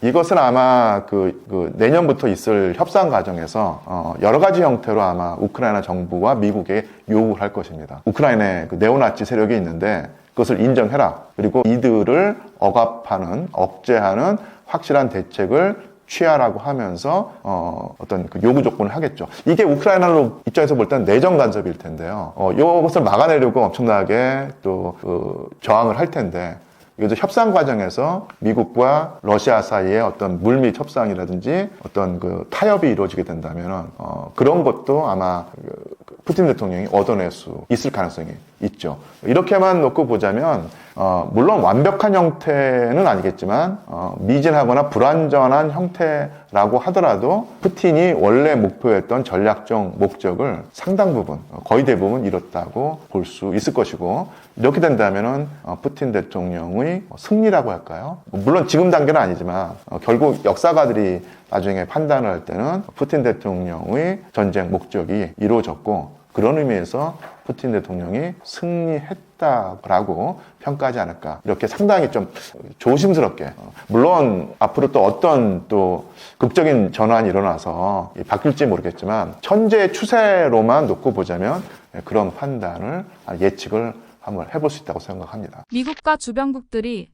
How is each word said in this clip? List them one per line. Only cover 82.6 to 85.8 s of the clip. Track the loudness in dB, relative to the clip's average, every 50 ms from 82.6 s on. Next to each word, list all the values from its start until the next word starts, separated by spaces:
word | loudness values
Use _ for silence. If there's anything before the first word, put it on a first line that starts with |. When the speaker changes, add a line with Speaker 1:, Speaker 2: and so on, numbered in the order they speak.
| -8 -10 -10 -8 -10 -8 -8 -10 -10 -14 -20 -20 _
Speaker 1:
아, | -12 -6 0
예측을 | 0 0 0 0 -12 -6 -4 -4 -4 -4 -8 -14 -20 -20 -20 _
한번 | -14 -12 -10 -10 -10 -8 -8
해볼 | -4 -4 -4
수 | -4 -6 -12
있다고 | -12 -12 -12
생각합니다. | -10 -12 -14 -14 -14 -14 -14 -14 -14 -14 -16 -20 -20 _ -8
Speaker 2:
미국과 | -8